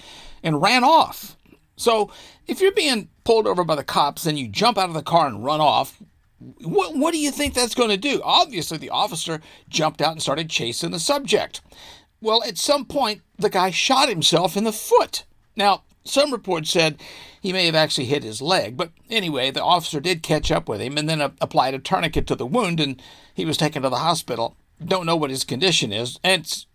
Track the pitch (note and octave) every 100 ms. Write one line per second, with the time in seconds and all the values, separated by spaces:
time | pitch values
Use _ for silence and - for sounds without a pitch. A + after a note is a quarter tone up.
0 | - - - - E3 D3 F#3+ B3 B3 D#4+
1 | - - - - _ - _ - A#3 A3+
2 | G3+ - - - - - F#4+ G#4 D#4 A#3
3 | F3+ _ - A3+ G#3+ F3+ E3 D3+ - F#3+
4 | D3 - D#3+ D3+ A#2+ G2 A3 G3+ F#3 D#3+
5 | - E3+ D3 G#2 B2 D3+ D3+ A2+ C3+ -
6 | - _ _ _ B2 - - G4+ F4+ D#4
7 | D#4 E4+ D4 C4+ C#4+ B3 A#3+ - A#3 G3
8 | C#4+ C4 - G3 E4 G#3 - D#3 C3 B2+
9 | G3+ D#3+ - D#3 - - - - D#3 -
10 | D#3 E3 - C#3+ E3 - A#2 A#2+ E3+ F3+
11 | E3 C#4+ C#4 G#3+ - - - - - -
12 | _ _ A3 A3+ B3 E3+ - C#4+ B3 C#4+
13 | A3+ G#3 _ - G#3 G3 F#3 E3 - C4
14 | C#4 F3+ D#3 D#3 F3+ G3 A3 G#3+ - A#4
15 | - - - _ _ - G3+ F#3 _ _
16 | - - D4 A#3+ F#3+ E3+ D#3 F3+ D#3+ C#3
17 | - - - - F#3+ F#3 E3+ D#3+ D3+ -
18 | B2 D3 A2 A2 C#3 F#3 G#2+ B2+ E3+ -
19 | - A3+ F3+ C#3 C3 C3+ C#3+ F3 E3 D#3
20 | F3 E3+ - D#3 - E3 D#3+ G#2+ A#2 D3
21 | D3+ D#3 C#3+ - A#2+ D#3 C3 C3+ - F#3+
22 | E3+ D3 - C#3+ B2 A3+ G3 E3 C#3+ B2+
23 | - - - - E3 C#3+ D3+ D3 C3 B2
24 | D#3+ D#3+ - A#2 A#2 - _ _ E3 F#3+
25 | E3 E3 D3 C3 - B2+ F3+ D3+ A2+ G2+
26 | B2 - F#3 F#3 - - -